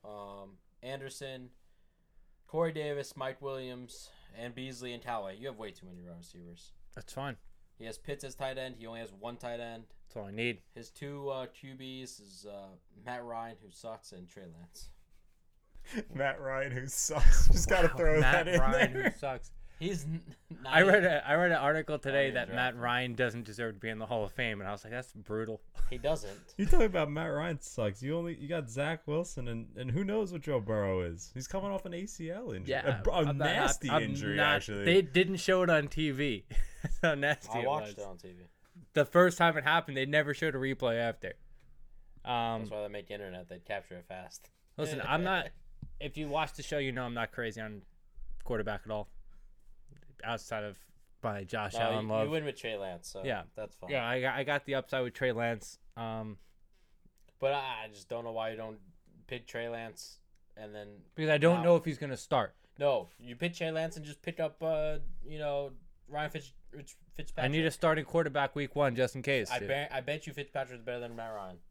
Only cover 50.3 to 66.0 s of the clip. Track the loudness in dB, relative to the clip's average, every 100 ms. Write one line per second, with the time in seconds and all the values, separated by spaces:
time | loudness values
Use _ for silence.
50.3 | -6 -6 -8 -8 -12 -20 -20 -20 -8 -6
51.3 | -4 -6 -4 -4 0 0 0 0 0 0
52.3 | 0 -4 -6 -6 -6 -6 -8 -12 -10 -6
53.3 | -6 -6 -12 -12 -12 -6 -4 0 0 0
54.3 | -2 0 -2 0 -4 -2 -2 -2 -2 -2
55.3 | 0 -2 -2 -8 -18 -18 -10 -8 -6 -8
56.3 | -12 -18 _ -20 _ _ _ -20 _ _
57.3 | _ -2 0 -4 -8 -10 -14 -8 -8 -6
58.3 | -4 -4 -4 -10 -12 -18 -20 _ -20 -12
59.3 | -12 -8 -8 -6 -6 -8 -12 -18 -20 _
60.3 | _ _ -16 -14 -12 -14 -16 -18 -6 2
61.3 | 4 6 4 6 4 4 -6 -8 -10 0
62.3 | 0 0 -6 _ -2 2 2 -2 -16 -16
63.3 | -6 -6 -4 -4 -2 -4 -6 -14 -10 -10
64.3 | -4 -6 -2 -2 0 2 0 0 -2 -6
65.3 | -4 -2 -2 -4 -10 -18 -20